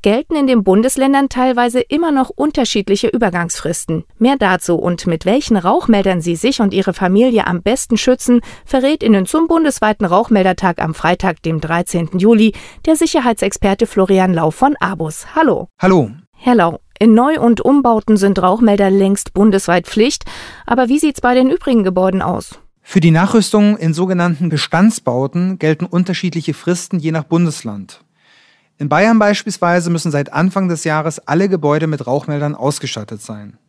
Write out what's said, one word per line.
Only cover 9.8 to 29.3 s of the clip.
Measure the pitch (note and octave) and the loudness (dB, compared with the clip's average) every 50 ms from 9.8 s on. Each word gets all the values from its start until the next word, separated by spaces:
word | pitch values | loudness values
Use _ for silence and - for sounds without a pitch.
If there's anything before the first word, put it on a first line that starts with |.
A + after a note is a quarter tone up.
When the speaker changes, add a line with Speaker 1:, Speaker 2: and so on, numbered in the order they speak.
| - G#3+ G#3+ - G#3+ | -2 -2 0 -2 -2
Speaker 1:
Rauchmeldertag | E3+ F3 F#3+ A#3 - A3+ G3 F#3 F#3+ F#3 - - F#3 F3 - | 0 2 0 2 2 2 2 2 2 0 0 -2 -2 -2 -2
am | - D#3+ D#3 | -4 -6 -6
Freitag, | - - E3 F3 F3+ - F#3+ E3+ _ - | -2 -2 -2 0 0 -2 -4 -4 _ -6
dem | D#3+ E3 D#3 | -4 -4 -4
dreizehnten | D3+ D#3 E3 E3+ F3 - - F3 E3+ D#3 - F#3 | -4 -2 -2 -2 -2 -2 -4 -4 -4 -4 -4 0
Juli, | F3+ A3 A#3 G#3+ A3 A3 G3 - - - - - - | 4 4 4 6 4 2 0 -2 -16 -20 -20 -8 0
der | - D#4+ D4+ | 0 0 2
Sicherheitsexperte | E4+ D#4+ - D#4+ A#3+ B3 A3+ - - - - - - G3 F#3+ - A3+ - | 0 0 0 0 0 0 0 0 -2 -4 -4 -2 0 -2 0 0 -2 -2
Florian | - G#3 F#3+ F#3 G3 F#3 F#3 F#3 F#3 | 0 0 2 2 2 2 2 2 0
Lau | F3 E3 D#3+ | 0 0 -2
von | D#3+ - - - - - | 0 0 0 0 0 -2
abus. | - F3+ G3 - E3 D#3 D#3 - - - - | -4 -6 -4 -6 -8 -8 -8 -12 -16 -8 -2
Hallo. | D#4 D#4+ C#4 F3+ - - - _ _ | 0 2 2 2 0 -4 -12 _ _
Speaker 2:
Hallo. | - F#3 F#3+ F3 C3 G2+ A2+ D3+ _ _ _ | 2 4 4 4 2 0 -6 -16 _ _ _
Speaker 1:
Herr | _ - B3 B3 | _ 0 2 2
Lau, | A3 F3 E3+ - - _ _ _ - | 4 2 2 0 -6 _ _ _ 2
in | G#3 A3+ G#3+ | 4 4 6
Neu- | A3 B3 C#4+ D#4+ D4+ | 4 4 2 0 0
und | - A#3 A#3 G3+ | 2 2 2 2
Umbauten | - - C#4 C#4+ C4 B3 A#3 G#3+ - - A3 G3+ | 2 2 2 4 4 2 0 0 2 2 2 2
sind | F#3+ G3+ G3 F#3 | 2 0 0 2
Rauchmelder | F3+ F#3 F#3+ A3 A#3+ A3 G3+ G3+ G3+ F#3+ | 0 0 2 2 2 2 4 2 2 2
längst | F#3+ G3 G3 F#3+ G3 - - - - | 2 2 2 2 0 -2 -4 -8 0
bundesweit | - G3+ A3 F#3+ G3 - - E3+ F3+ F3 - | 2 4 4 4 2 0 0 -2 -2 -2 -2
Pflicht. | - G#3+ A3 C#4 D4+ - - - - - - - - - - | 0 0 0 0 0 -4 -10 -14 -14 -16 -18 -18 -20 -18 -6
Aber | - A#3+ B3 B3+ A3+ | -4 0 0 2 2
wie | C4+ D4+ | 2 0
sieht's | D#4 D4+ C4+ - | 0 0 -2 0
bei | - B3 B3 | 0 2 2
den | B3+ B3+ C4 | 4 2 2
übrigen | D4+ F#4 - - B3+ A3+ G3+ | 0 -2 -2 0 2 2 2
Gebäuden | F#3+ F3+ F#3 F#3 F#3+ F#3 F#3+ | 2 0 0 0 0 0 -2
aus? | - - F3+ - - - - - _ - _ _ _ - | -4 -4 -4 -6 -8 -12 -18 -20 _ -20 _ _ _ -2
Speaker 2:
Für | - F#3 | 0 2
die | D#3 E3+ | 4 4
Nachrüstung | D#3+ D#3+ F3+ F#3+ - A3+ G3+ - - G#3+ G#3 G#3 G#3+ - | 4 4 2 4 4 2 2 2 2 2 4 2 2 0
in | E3+ D#3+ D#3 | -2 -4 -2
sogenannten | D#3 F3+ F#3 F#3 F3 F3 F3 E3+ C#3 F3+ E3 | -2 -2 -2 0 0 0 -2 -2 -2 -2 -2
Bestandsbauten | D#3 D3 - - - E3 F#3+ A3+ A3 - _ - A#2+ B2 C3+ C3+ - F3 F3+ F#3 F#3+ F3 | -2 -2 -4 0 2 4 4 4 2 0 _ -4 -2 -2 -2 -2 -2 -4 -4 -4 -4 -2
gelten | - D#3 D#3 D3+ D#3+ - | -2 -2 0 -2 -4 -4
unterschiedliche | - F3 F3+ F#3 F#3 - - F3+ D3 E3+ D3 - C#3+ | -2 -2 -2 -2 -2 -4 -4 -6 -6 -4 -6 -6 -8
Fristen | - - - F3+ F3 - - - F3+ | -6 -4 -4 -4 -4 -4 -6 -6 -4
je | D3 D#3+ | -4 -2
nach | D#3+ D#3+ D3+ | -4 -4 -4
Bundesland. | _ E3 E3+ F3 E3 D3 - - A#2 G#2 G2+ F#2+ - - _ _ _ _ _ _ _ _ _ _ _ _ _ _ _ _ _ | _ 0 0 0 0 -2 -6 -10 -12 -12 -12 -14 -16 -20 _ _ _ _ _ _ _ _ _ _ _ _ _ _ _ _ _
In | C#3+ D3 | -4 0
Bayern | D3 D#3 G3 A3 A#3 A3 | 2 2 4 4 4 4
beispielsweise | G#3 G#3 | 4 2